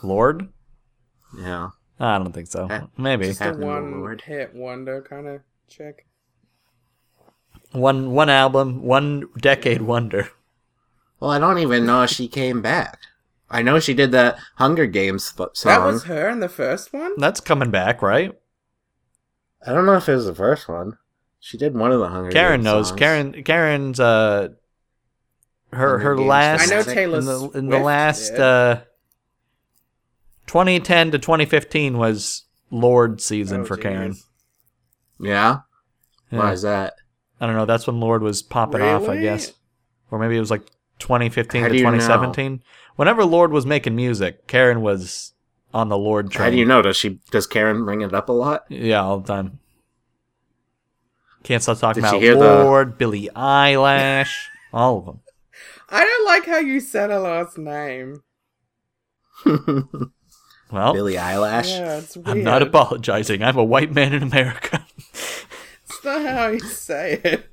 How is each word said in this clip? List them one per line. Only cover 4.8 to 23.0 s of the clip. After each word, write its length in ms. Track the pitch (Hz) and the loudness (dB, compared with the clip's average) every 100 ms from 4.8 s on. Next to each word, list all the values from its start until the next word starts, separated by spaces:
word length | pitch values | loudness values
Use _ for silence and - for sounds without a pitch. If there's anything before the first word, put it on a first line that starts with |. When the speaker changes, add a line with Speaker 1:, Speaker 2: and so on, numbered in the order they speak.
| 131 135 | -12 -12
Speaker 3:
kinda 400 | 135 143 147 143 _ _ _ | -14 -16 -16 -16 _ _ _
chick. 380 | - 151 147 _ _ _ _ _ _ _ _ _ _ _ _ _ _ _ - _ | -20 -20 -20 _ _ _ _ _ _ _ _ _ _ _ _ _ _ _ -20 _
Speaker 1:
One, 400 | 127 131 135 135 | -2 0 0 0
one 180 | 131 151 | 0 4
album, 520 | 135 135 135 135 123 | 4 4 2 0 -4
one 460 | 123 135 147 143 139 117 | 0 0 0 -4 -8 -2
decade 440 | 139 135 127 117 | 0 2 0 -2
wonder. 480 | 113 120 113 98 - - _ _ _ _ _ _ _ _ | -2 -2 -2 -4 -6 -10 _ _ _ _ _ _ _ _
Speaker 2:
Well, 120 | 139 | -2
I 80 | 143 | 0
don't 200 | 170 175 | 2 2
even 260 | 147 120 117 | 2 2 4
know 180 | 123 | 2
if 60 | 123 | 2
she 180 | - 120 | -2 -6
came 340 | 139 127 123 | -4 -4 -4
back. 380 | 104 165 - - - _ _ _ _ | -2 -2 -4 -12 -20 _ _ _ _
I 120 | 120 | -2
know 180 | 120 160 | 2 2
she 140 | 160 | 2
did 180 | 131 135 | 2 4
that 260 | 123 123 - - - | 4 4 2 -8 -2
Hunger 300 | 135 165 127 | 0 2 0
Games 460 | 101 98 95 - | 0 -2 -2 -8
th-, 160 | - 90 | -10 -10
song. 160 | - 110 | -4 2
Speaker 3:
That 140 | - 92 | 4 4
was 180 | 113 | 0
her 260 | 160 156 190 | -4 -4 -4
in 100 | 240 | -4
the 100 | 180 | -6
first 440 | - 127 180 - | -4 -4 -4 -8
one? 200 | 277 349 403 | -10 -8 -2
Speaker 1:
That's 220 | 147 - | -2 -2
coming 300 | - 143 120 | -2 0 0
back, 300 | 101 95 - | 0 -2 0
right? 300 | 101 120 185 - _ _ _ _ _ _ _ _ _ _ _ _ - | 0 0 -2 -8 _ _ _ _ _ _ _ _ _ _ _ _ -4
Speaker 2:
I 60 | |
don't 120 | 143 190 | 0 4
know 100 | 185 | 4
if 120 | - | 2
it 60 | 131 | 0
was 100 | 104 | -2
the 100 | 85 | -2
first 320 | 104 151 - | 0 0 -4
one. 280 | 85 95 - _ _ _ _ | -10 -12 -14 _ _ _ _
She 180 | - 113 | -18 -6
did 180 | 147 123 | -4 -2
one 160 | 117 | 0
of 80 | 127 | 0
the 100 | 90 | 0
Hunger 220 | 92 90 | -4 -2
Speaker 1:
Karen 280 | 156 175 135 | 0 2 2
Speaker 2:
Games 20 | 110 | 2
Speaker 1:
knows. 220 | 107 95 | 2 0
Speaker 2:
songs. 100 | |
Speaker 1:
Karen, 440 | 95 | 0